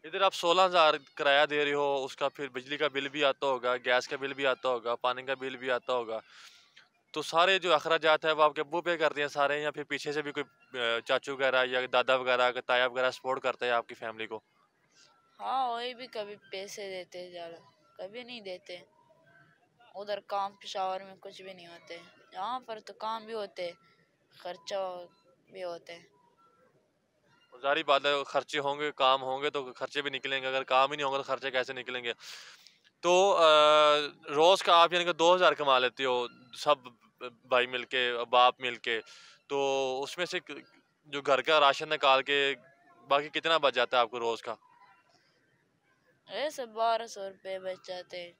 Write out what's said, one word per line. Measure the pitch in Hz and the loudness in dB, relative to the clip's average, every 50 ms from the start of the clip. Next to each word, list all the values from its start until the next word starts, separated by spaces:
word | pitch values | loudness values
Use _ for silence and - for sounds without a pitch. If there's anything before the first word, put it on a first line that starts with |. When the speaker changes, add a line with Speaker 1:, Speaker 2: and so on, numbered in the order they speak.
| _ | _
Speaker 1:
इधर | 156 160 190 | -10 -2 2
आप | 190 196 | 2 2
सोलह | - - - 175 170 185 | 2 2 2 2 4 6
हज़ार | 190 185 180 180 165 156 151 | 4 4 6 6 6 6 4
किराया | 151 135 _ _ - 156 143 139 143 151 | 2 -4 _ _ -2 2 4 6 4 4
दे | 147 147 147 147 | 4 2 0 0
रहे | 143 | 0
हो, | 143 143 143 143 139 | 0 0 0 0 0
उसका | 139 131 131 - - 147 139 | -2 -4 -6 -6 -4 -4 -4
फिर | _ - 143 135 | _ -6 -10 -8
बिजली | 123 131 127 131 147 | -8 -12 -10 -8 -4
का | 139 151 147 | -2 -2 -2
बिल | 131 139 139 139 | -2 -2 -6 -6
भी | 135 151 | -2 0
आता | 147 135 131 _ - | 0 0 0 _ -2
होगा, | 139 135 123 117 123 127 | -2 -2 0 0 -2 -2
गैस | 127 120 127 123 127 123 | -2 0 2 2 2 2
का | - 151 | -2 -8
बिल | 135 135 135 135 | -6 -6 -8 -6
भी | 131 139 | -2 0
आता | 135 127 - - 131 | 0 0 0 -2 -2
होगा, | 127 117 110 117 120 | -2 -2 -2 -4 -4
पानी | 117 - 127 123 127 | -2 -2 -4 -4 -4
का | 131 131 135 | -4 -6 -6
बिल | 131 131 131 131 | -6 -6 -10 -10
भी | 123 123 131 | -8 -4 -2
आता | 127 120 _ - | -2 -2 _ -4
होगा, | 127 123 117 110 110 110 - _ - - - - - - _ _ _ - _ _ _ _ _ _ - | -4 -4 -4 -6 -8 -10 -10 _ -20 -20 -20 -20 -20 -20 _ _ _ -20 _ _ _ _ _ _ -10
तो | 156 | -10
सारे | 143 - - 160 175 185 196 190 | -10 -2 2 2 4 4 4 2
जो | 160 180 | 2 2
अखराजात | 160 147 - 165 160 165 147 160 156 151 - | 2 2 2 0 0 2 4 4 4 4 2
हैं | 160 | -2
वो | 156 151 | 2 4
आपके | 156 151 143 151 | 4 2 4 0
अब्बू | 156 143 156 170 | -6 -4 -4 -4
पे | 156 170 175 | -2 -2 -2
करते | 156 160 147 143 143 | 0 0 0 0 0
हैं | 147 143 | -6 -4
सारे, | - 147 143 139 143 147 | -2 0 0 0 0 -2
या | 151 151 | -4 -6
फिर | 139 151 147 | -6 -6 -8
पीछे | _ 143 135 - 151 | _ -8 -6 -6 -4
से | 143 151 | -6 -4
भी | 147 143 143 147 | -6 -6 -6 -8
कोई, | 139 | -8
अ, | _ _ _ _ _ - 127 120 117 117 117 | _ _ _ _ _ -8 -4 -2 -2 -2 -2
चाचू | 113 - 135 127 - - 139 | 0 0 -2 0 0 -4 -4
वगैरह | 127 135 131 127 131 | 0 0 2 2 2
या | 127 127 127 127 127 | 0 2 0 -2 -2
दादा | 127 123 123 123 123 131 | 0 0 0 2 4 2
वगैरह, | 131 127 127 127 123 123 123 | 2 2 2 2 4 2 2
ताया | 120 127 - - 127 123 127 | 0 -2 -2 0 2 2 2
वगैरह | 127 120 127 127 127 | 0 0 0 0 0
सपोर्ट | 123 - _ 131 131 131 | -2 -2 _ -4 -4 -2
करते | - 131 120 - 123 | -2 -4 -4 -2 -2
हैं | 123 | 0
आपकी | 120 117 113 - 123 | 0 0 -2 -4 -14
फैमिली | - - 113 110 110 110 | -12 -12 -12 -10 -10 -10
को? | 107 113 107 _ _ _ _ _ _ _ _ _ _ _ _ _ _ _ _ _ _ _ _ | -10 -10 -14 _ _ _ _ _ _ _ _ _ _ _ _ _ _ _ _ _ _ _ _
Speaker 2:
हाँ, | 208 208 240 269 262 247 | -8 -4 -4 -2 -2 -4
वही | 233 233 240 247 254 | -4 -6 -8 -10 -10
भी | 226 254 | -12 -16
कभी | 247 - 233 208 202 208 | -12 -10 -10 -10 -10 -12
पैसे | 208 _ - - 190 196 202 - - 202 196 | -18 _ -14 -12 -12 -12 -12 -12 -12 -12 -10
देते | 190 185 175 175 - 180 | -10 -12 -12 _ -14 -16
हैं | 180 180 | -16 -14
ज़्यादा, | 175 175 170 165 170 160 _ _ _ _ _ _ _ - | -14 -14 -14 -14 -16 -18 _ _ _ _ _ _ _ -16
कभी | 180 190 208 247 247 | -16 -14 -14 -16 -16
नहीं | 240 247 233 | -14 -16 -14
देते। | 208 190 180 175 _ - 180 175 185 _ _ _ _ _ _ _ _ _ _ _ _ _ _ _ _ _ _ _ _ _ _ | -12 -12 -14 -14 _ -16 -18 -18 -18 _ _ _ _ _ _ _ _ _ _ _ _ _ _ _ _ _ _ _ _ _ _
उधर | 185 202 208 208 202 | -14 -6 -6 -6 -6
काम | _ _ 202 202 196 196 | _ _ -4 -4 -4 -6
पेशावर | 196 _ - - - 208 190 190 190 190 | -8 _ -16 -10 -6 -4 -4 -4 -4 -6
में | 196 196 190 180 | -8 -12 -20 -18
कुछ | - 196 196 - | -20 -20 -18 -16
भी | 190 190 190 | -18 -18 -18
नहीं | 180 170 | -18 -20
होते, | 170 170 170 _ - 170 170 170 180 _ _ _ _ - | -20 -20 -20 _ -18 -18 -18 -18 -20 _ _ _ _ -12
यहाँ | 185 190 214 247 262 | -8 -8 -6 -6 -8
पर | 247 233 220 214 | -8 -10 -14 -12
तो | 208 - | _ -18
काम | 202 _ 214 220 220 226 220 | -16 _ -8 -6 -6 -6 -8
भी | 220 | -8
होते, | 226 220 202 196 _ - 180 170 175 _ _ _ _ _ _ _ _ _ _ _ _ - | -8 -8 -8 -8 _ -8 -8 -8 -10 _ _ _ _ _ _ _ _ _ _ _ _ -16
खर्चा | - 180 180 185 _ - 202 196 190 185 180 180 175 175 _ _ _ _ _ _ _ _ | -14 -14 -14 -12 _ -8 -6 -4 -4 -6 -8 -10 -14 -16 _ _ _ _ _ _ _ _
भी | - 190 | -16 -12
होते | 185 175 170 170 165 - | -10 -10 -10 -12 _ -18
हैं। | 170 170 - _ _ _ _ _ _ _ _ _ _ _ _ _ _ _ _ _ _ _ _ _ _ _ _ _ _ _ _ _ | -20 -20 -20 _ _ _ _ _ _ _ _ _ _ _ _ _ _ _ _ _ _ _ _ _ _ _ _ _ _ _ _ _
Speaker 1:
और | - 123 | -20 -6
जारी | 131 139 143 160 | -2 0 0 0
बात | 160 143 143 135 135 | 4 4 4 4 4
है, | 143 143 143 139 | 2 0 0 -2
खर्चे | - - 143 123 - - 151 | -2 -2 -4 -4 -2 -6 -2
होंगे, | 139 143 143 147 151 147 | -2 -2 -2 -2 -4 -6
काम | 139 - 139 131 135 135 | -2 2 4 4 4 4
होंगे | 131 131 131 135 143 147 | 0 -4 -6 -4 -4 -4
तो | 143 147 135 127 | -4 -4 -8 -8
खर्चे | 120 - 135 127 - 147 | -10 -10 -10 -6 -6 -6
भी | 139 143 | -6 -4
निकलेंगे, | 135 131 - 135 135 135 131 135 | -6 -6 -6 -4 -6 -4 -4 -4
अगर | 131 135 135 | -4 -4 -2
काम | - 131 131 135 139 | 2 2 2 2 2
ही | 147 | 0
नहीं | 151 143 | -4 -4
होंगे | 139 139 139 | -2 -2 -4
तो | 131 | -4
खर्चे | - 135 120 123 135 | -4 -6 -6 -6 -4
कैसे | 127 131 123 131 | -2 -2 -4 -4
निकलेंगे? | 135 127 120 120 127 123 123 120 113 _ - - - - - - - - _ - _ _ _ _ _ _ | -6 -12 -10 -8 -8 -6 -6 -6 -8 _ -10 -18 -18 -18 -18 -20 -20 -20 _ -20 _ _ _ _ _ _
तो, | - 175 180 180 190 202 | 0 4 4 6 6 4
अ, | 190 170 165 156 156 151 151 151 151 151 151 151 147 147 147 143 - _ - - | 4 6 6 8 8 8 8 8 6 6 6 6 4 2 0 -4 -10 _ -12 -6
रोज़ | 143 147 160 175 196 185 - | 0 4 6 6 6 6 4
का | 208 180 | 4 6
आप | 170 170 165 | 6 6 6
यानी | 170 175 175 | 4 -2 -2
कि | 175 | -2
दो | 170 151 165 170 180 | 0 4 6 6 6
हज़ार | 185 180 160 151 | 6 6 4 4
कमा | 139 147 139 131 127 | 2 2 2 4 4
लेते | 127 123 _ - 135 | 2 0 _ -2 -2
हो | 131 127 123 120 120 - - - _ - | -2 0 -2 -2 -6 -10 -18 -20 _ -16
सब | - - 147 147 139 123 123 117 _ _ _ _ _ | -6 0 0 0 0 _ -20 _ _ _ _ _ _
भाई | 123 123 120 113 _ 127 127 123 123 | -16 -16 _ _ _ _ 2 2 2
मिलके, | 123 127 123 120 _ - 131 123 123 123 117 120 | 0 -4 -8 -8 _ -2 -2 -2 -2 -2 -4 -4
बाप | 117 123 123 123 123 123 _ | 2 6 6 6 6 4 _
मिलके, | 131 123 120 113 - 123 117 110 - - - - - - - _ _ _ | -8 -8 -8 -6 -4 -4 -4 -4 -4 -10 -20 -20 -20 -20 -20 _ _ _
तो | 143 139 139 139 135 135 135 131 131 131 | -4 -2 0 0 0 0 -2 -2 -4 -6
उसमें | 139 139 - - 180 | -8 -8 -6 -6 -6
से | 165 - 180 | -6 -6 -8
क-, | _ - 147 139 127 _ _ _ _ _ _ _ _ | _ -10 -16 -16 -16 _ _ _ _ _ _ _ _
जो | 151 143 143 | -10 -10 -6
घर | 139 143 139 127 | 2 2 2 2
का | 123 156 160 151 | 4 4 4 6
राशन | 147 139 135 - 156 156 | 6 6 4 2 -2 -6
निकाल | 156 147 147 139 135 135 | -4 0 4 4 4 4
के | 131 135 143 143 139 139 139 131 _ - _ _ _ _ _ _ - - | 4 0 0 0 0 0 -2 -6 _ -20 _ _ _ _ _ _ -4 0
बाकी | 139 143 147 151 | 0 0 0 -2
कितना | - 156 147 165 165 160 | -8 -6 -2 0 0 2
बच | 147 135 120 | 2 2 2
जाता | 127 123 123 - | 2 0 2 2
है | 127 | 0
आपको | 120 113 123 120 | 0 0 -2 -4
रोज़ | 117 117 113 110 | -4 -4 -4 -4
का? | - 120 110 - _ _ _ _ - _ _ _ _ _ _ _ _ _ _ _ _ _ _ _ _ _ _ _ _ _ _ _ _ _ _ _ _ - | -6 -10 -12 -12 _ _ _ _ -20 _ _ _ _ _ _ _ _ _ _ _ _ _ _ _ _ _ _ _ _ _ _ _ _ _ _ _ _ -12
Speaker 2:
ऐसे | 190 208 262 311 302 - 262 | -8 -8 -8 -8 -8 -10 -14
बारह | 226 214 220 226 233 226 220 233 | -12 -4 -2 0 0 0 -2 -4
सौ | 226 - 202 196 196 | -10 -12 -12 -12 -12
रुपये | 190 _ _ 190 190 190 | -12 _ _ -12 -12 -10
बच | 185 190 185 185 _ | -8 -10 -10 -10 _
जाते | - 180 180 180 180 - | -14 -14 -14 -12 _ -14
हैं | 180 175 175 170 _ | -14 -14 -16 _ _